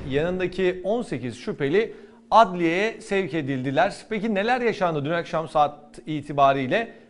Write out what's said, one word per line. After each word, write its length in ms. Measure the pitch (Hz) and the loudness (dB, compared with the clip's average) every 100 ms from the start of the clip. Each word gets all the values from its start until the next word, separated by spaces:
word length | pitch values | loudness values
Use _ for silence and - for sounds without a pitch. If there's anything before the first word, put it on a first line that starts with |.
| 147 | -2
yanındaki 720 | 135 170 185 180 180 190 180 | 0 0 0 -2 0 0 0
on 180 | 180 233 | -2 -2
sekiz 360 | 220 143 123 110 | -2 -6 -6 -8
şüpheli 560 | - - 143 185 226 - - - - | -8 -2 0 2 0 -6 -20 -16 2
adliyeye 680 | 202 220 180 170 175 220 220 | 4 6 4 0 2 -2 -4
sevk 320 | - 196 190 | -4 -2 -2
edildiler. 600 | 165 139 135 127 139 202 - - | -4 -4 -4 -2 2 0 0 -8
Peki 260 | 220 220 196 | -4 -2 0
neler 260 | 214 247 | 0 0
yaşandı 440 | 240 - 180 156 139 | 0 0 0 0 -2
dün 60 | |
akşam 360 | 170 160 165 160 | -4 -2 -4 -2
saat 300 | 156 147 - - - - | 2 2 0 -20 -16 -8
itibariyle? 840 | 156 139 143 139 139 127 190 226 - | -8 -4 4 4 4 2 0 -2 -10